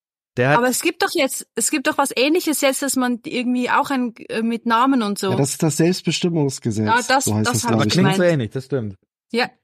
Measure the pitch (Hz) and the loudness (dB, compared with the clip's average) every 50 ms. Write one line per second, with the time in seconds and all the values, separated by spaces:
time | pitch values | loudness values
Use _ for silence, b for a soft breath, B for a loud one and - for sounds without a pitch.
0 | _ _ _ _ _ _ - - 123 135 147 233 240 254 247 - - 330 349 - | _ _ _ _ _ _ -4 0 2 2 4 4 2 2 0 0 -2 -4 -2 -2
1 | 403 381 - 349 277 262 - - - _ - - - - - 311 262 302 302 - | -2 -2 0 0 -2 -2 -2 -6 -12 _ -6 -4 -4 -2 -2 -2 -2 -2 0 0
2 | 277 - - - 247 294 311 359 - 330 285 - 285 269 262 - 285 269 - 262 | -2 -2 0 0 0 2 2 0 0 -2 -2 0 0 0 0 0 -2 -4 -2 -2
3 | 254 247 247 226 - - - 240 247 247 247 247 247 - - 233 277 - 285 262 | -2 -2 -4 -6 -8 -8 -6 -4 -4 -2 -2 -2 0 0 0 0 0 0 -2 -2
4 | 247 240 220 - - - - 214 226 226 233 226 - 240 226 226 - 254 277 247 | -2 -4 -6 -10 -12 -8 -6 -4 -2 -2 -2 -2 -2 0 2 2 4 4 2 2
5 | 226 202 202 - - 196 - 123 143 135 - - - 160 147 - 160 170 185 - | 2 -2 -2 -2 -2 0 0 2 0 0 0 0 0 0 2 2 2 2 2 0
6 | - - 160 - - 180 165 160 147 139 131 - - 123 107 107 107 107 226 247 | -2 -4 -2 -2 -2 0 0 0 0 0 -2 -4 -4 -4 -2 0 0 2 2 0
7 | 233 - 262 277 262 - 104 107 107 - 247 107 - 233 - 110 - 107 - 160 | 2 2 2 2 2 0 0 0 0 0 0 0 0 0 0 0 2 2 2 4
8 | 190 190 190 190 180 175 165 143 117 101 - 135 - - 143 131 113 104 95 - | 4 4 4 4 2 2 2 2 -2 -4 -6 -8 -8 -6 -6 -4 -4 -6 -10 -14
9 | _ _ _ _ _ _ - 233 247 - - _ | _ _ _ _ _ _ -4 -4 -4 -4 -6 _